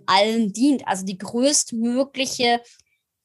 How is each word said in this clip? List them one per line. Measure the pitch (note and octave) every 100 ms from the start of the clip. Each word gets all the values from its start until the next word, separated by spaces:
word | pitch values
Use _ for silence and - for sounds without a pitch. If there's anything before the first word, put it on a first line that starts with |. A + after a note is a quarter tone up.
| -
allen | F#3+ G#3+ A3+ G#3+
dient. | G3 C#4+ B3 -
Also | F#3+
die | F#3+ F#3
größtmögliche | G3+ A#3 C4+ D4 - A3+ A#3 B3 C#4 - C4 - A#3+ A#3+ - - _ _ _ _